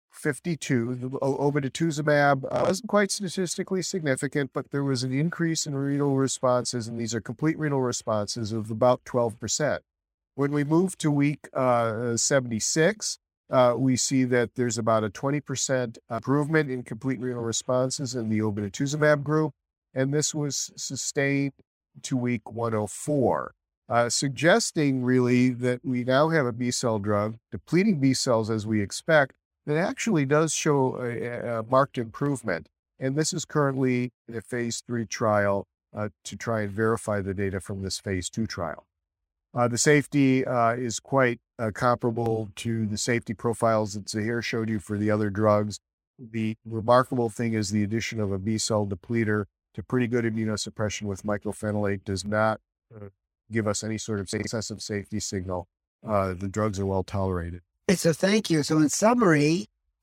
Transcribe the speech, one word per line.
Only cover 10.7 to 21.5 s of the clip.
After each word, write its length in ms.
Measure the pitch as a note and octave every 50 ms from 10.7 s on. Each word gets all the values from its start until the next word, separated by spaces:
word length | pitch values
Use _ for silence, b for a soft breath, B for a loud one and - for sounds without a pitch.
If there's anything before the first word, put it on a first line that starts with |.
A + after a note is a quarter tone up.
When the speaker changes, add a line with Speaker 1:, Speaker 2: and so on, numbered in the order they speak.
| D#3 E3+ F#3+ F#3 - -
Speaker 1:
to 120 | - D3+
week, 380 | D3 C#3+ C#3+ D3 D3+ - - - -
uh, 640 | C3+ B2+ B2+ A#2+ A#2 A#2 A2+ G#2+ A2+ B2 A#2+ A#2
seventy-six, 1000 | A2+ - - D3 C3+ B2 A#2+ A2+ G#2 - - - D#3+ D#3+ F#3+ G#3+ - - - - - _ _ _ _ _ -
uh, 260 | - C3 B2 B2 A#2+
we 200 | B2+ C3+ C3 B2+
see 280 | A#2+ - - C#3 C3 C3
that 320 | B2 B2+ A#2+ A#2 - -
there's 220 | B2+ B2 A#2+ G#2+ A#2
about 260 | A2 A#2 A2+ A2 A2
a 60 | G#2
twenty 300 | - - C#3 C#3 D3 D3
percent 580 | - - C3 - - - C3+ B2+ B2 A#2 A2+ - - -
improvement 600 | A#2 A2+ - B2+ C#3 D3 D3 D3+ D#3+ D#3 D3+ C3
in 120 | B2+ B2
complete 380 | B2 - B2 A2 C#3 C3+ B2+ G#2+
renal 220 | B2 B2+ B2 A#2+
responses 720 | A2+ A2+ A2+ - - - B2+ B2+ C3 C3 - - C#3+ A#2 B2
in 140 | B2 A2+ A2
the 120 | A2 G#2+
obinutuzumab 840 | G#2+ A2 G2+ G#2 G#2 G2 - - C#3+ C3+ D3+ D3+ D3+ D3+ D3+ C#3+
group, 300 | C#3 D3 D3+ D#3 D#3 D3 - _ _ _ _ _ _ _
and 220 | - C3 C3+ C#3 C#3+
this 200 | D3+ C#3+ - -
was 360 | D#3 D3 C#3+ - - - - -
sustained 760 | - - - C#3+ - - - - D3 C#3 C#3 C#3 C#3 C#3 C3+